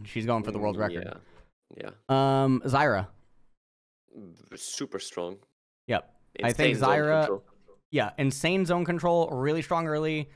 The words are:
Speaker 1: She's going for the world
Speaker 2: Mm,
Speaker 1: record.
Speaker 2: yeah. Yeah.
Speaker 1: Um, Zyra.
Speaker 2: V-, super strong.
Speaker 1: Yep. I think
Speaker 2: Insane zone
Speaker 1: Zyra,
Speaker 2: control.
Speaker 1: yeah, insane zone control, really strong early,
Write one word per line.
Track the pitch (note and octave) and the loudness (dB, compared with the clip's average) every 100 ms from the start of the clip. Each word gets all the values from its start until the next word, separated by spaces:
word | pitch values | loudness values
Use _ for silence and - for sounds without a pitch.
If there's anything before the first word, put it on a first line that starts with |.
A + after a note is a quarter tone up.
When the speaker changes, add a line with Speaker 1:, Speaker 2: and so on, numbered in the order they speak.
Speaker 1:
She's | G#2 A#2 | -10 -6
going | A2 A#2 | 0 0
for | G#2+ | 0
the | G#2 | -2
world | G#2 G2+ | -2 0
Speaker 2:
Mm, | |
Speaker 1:
record. | G#2 E2+ - - - - - _ _ - | -2 -4 -8 -12 -18 -20 -20 _ _ -16
Speaker 2:
yeah. | G2+ G2 - | -14 -14 0
Yeah. | C3+ C3+ C3+ | 2 4 4
Speaker 1:
Um, | C3+ C3 C3 | 4 4 2
Zyra. | C3 D3 G2+ F#2 - _ _ - _ _ _ _ _ _ - | 2 4 4 0 -8 _ _ -20 _ _ _ _ _ _ -20
Speaker 2:
V-, | G2 E2 - A2 | -20 -20 -20 -14
super | - - D3 G2 | -10 -8 -8 -8
strong. | - - F2 G2 _ _ _ _ - | -8 -6 -6 -8 _ _ _ _ -4
Speaker 1:
Yep. | A#2 - _ _ - | -4 -4 _ _ -4
I | A#2 | -2
think | A#2 C3+ | 2 2
Speaker 2:
Insane | A2+ | 2
zone | C3 | 2
Speaker 1:
Zyra, | D3 D3+ D#3 | 2 2 2
Speaker 2:
control. | D3+ G2+ - _ - - _ | 2 -2 -8 _ -20 -20 _
Speaker 1:
yeah, | C#3+ G#2+ - | -2 -2 0
insane | C3+ C3 D#3+ F#3+ | -2 0 0 2
zone | F3 F3 | 2 0
control, | E3+ E3+ F3 E3+ E3 | 0 0 2 2 2
really | B2+ C#3 D#3+ | 0 0 -2
strong | C#3+ E3+ D#3+ | 0 -2 0
early, | D3+ D#3 D#3 C#3+ | -2 -2 -2 -6